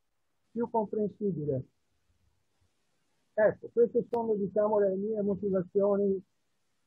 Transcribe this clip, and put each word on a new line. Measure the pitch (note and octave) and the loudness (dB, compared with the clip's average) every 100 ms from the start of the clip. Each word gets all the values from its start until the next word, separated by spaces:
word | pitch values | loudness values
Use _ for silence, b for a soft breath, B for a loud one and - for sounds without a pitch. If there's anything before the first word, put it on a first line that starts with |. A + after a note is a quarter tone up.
| _ _ _ _ _ | _ _ _ _ _
più | A3+ A#3 | -8 -4
comprensibile. | A#3 G#3+ G#3+ G#3 - G3+ D3+ D3 C3 - _ _ _ _ _ _ _ _ _ _ _ _ _ _ _ _ | -2 -2 -2 -4 -2 -4 -2 -2 -4 -6 _ _ _ _ _ _ _ _ _ _ _ _ _ _ _ _
Ecco, | - G#3 - - | 2 2 2 -4
queste | - A#3+ A#3+ - | 2 2 2 -2
sono, | A#3+ A3+ G#3 | -2 -2 -2
diciamo, | F#3+ G#3+ G#3 G#3 | -2 0 2 2
le | G3+ F#3+ | 2 0
mie | G#3 G#3+ | -2 -2
motivazioni | G3+ F#3+ G3+ F#3+ F3+ G3+ G3+ G3+ G3+ F#3+ - _ _ _ _ _ | -2 -2 -2 -2 0 0 2 2 0 -2 -6 _ _ _ _ _